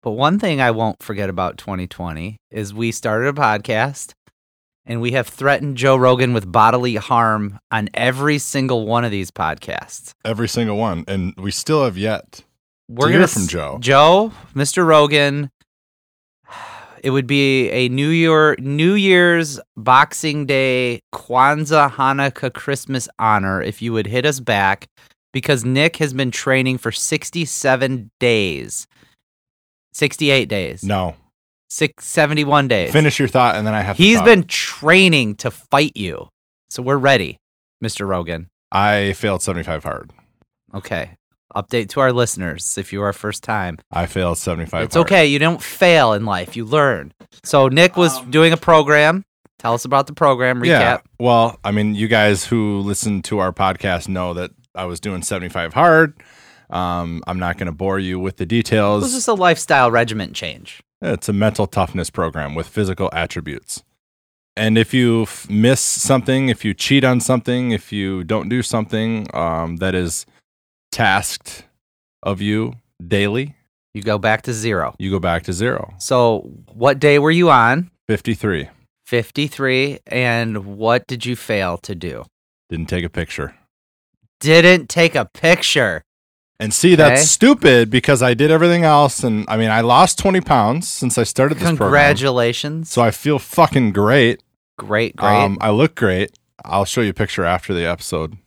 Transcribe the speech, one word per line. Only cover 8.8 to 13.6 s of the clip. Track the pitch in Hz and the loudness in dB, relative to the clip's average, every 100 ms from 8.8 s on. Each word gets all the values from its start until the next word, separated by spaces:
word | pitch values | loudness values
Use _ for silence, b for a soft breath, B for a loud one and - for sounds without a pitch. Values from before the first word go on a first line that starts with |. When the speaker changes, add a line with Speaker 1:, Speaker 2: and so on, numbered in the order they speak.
| 107 | -2
Speaker 1:
one | 117 120 | -2 -2
of | |
these | 101 92 | -4 -8
podcasts. | - 80 80 - - - - - _ 110 | -6 -6 -6 -10 -12 -12 -20 -20 _ -8
Speaker 2:
Every | 107 117 | -4 -4
single | 120 113 104 | -4 -4 -2
one. | 113 85 82 | -4 -4 -6
And | 98 90 - | -6 -6 -8
we | 98 | -10
still | - - 156 131 | -8 -2 0 0
have | 92 | -2
yet | 107 104 _ - _ _ _ _ _ | -6 -6 _ -20 _ _ _ _ _
Speaker 1:
We're | 120 147 | -2 2
Speaker 2:
to | |
Speaker 1:
gonna | - | 4
Speaker 2:
hear | 185 | 2
from | - | 0
Speaker 1:
s-, | 90 | -4
Speaker 2:
Joe. | 87 | -4